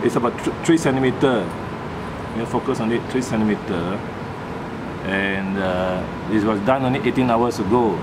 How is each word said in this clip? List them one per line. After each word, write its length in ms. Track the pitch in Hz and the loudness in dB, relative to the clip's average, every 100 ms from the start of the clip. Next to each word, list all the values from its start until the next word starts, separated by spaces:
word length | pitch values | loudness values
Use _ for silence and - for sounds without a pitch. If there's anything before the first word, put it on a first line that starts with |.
It's 120 | - 131 | 2 2
about 220 | 120 - | 0 0
th-, 100 | - - | -4 -2
three 140 | - 160 | 4 4
centimeter. 680 | 151 131 131 123 139 120 87 - - - - - - - - 110 | 4 2 2 4 2 2 0 -6 -8 -8 -8 -8 -8 -8 -6 -4
You 100 | 113 | -2
focus 340 | 127 135 120 | -2 0 0
on 120 | 113 | 0
it, 100 | 117 - | 0 0
three 120 | 127 | -2
centimeter, 760 | 123 113 107 98 - 90 87 98 - - - - - - - - - - | 0 0 2 0 -2 -2 -2 -4 -6 -8 -8 -8 -8 -8 -8 -8 -8 -8
and, 540 | 92 98 98 98 98 98 | -2 0 2 0 0 0
uh, 440 | 95 90 92 92 87 87 - | 0 0 0 -2 -4 -6 0
it 140 | 107 | 2
was 160 | 104 104 | 2 2
done 240 | 101 135 | 2 2
only 160 | 127 131 | 2 2
eighteen 300 | 123 117 127 | 0 2 2
hours 280 | 113 120 117 | 4 2 2
ago 400 | 98 120 117 82 | 2 4 4 0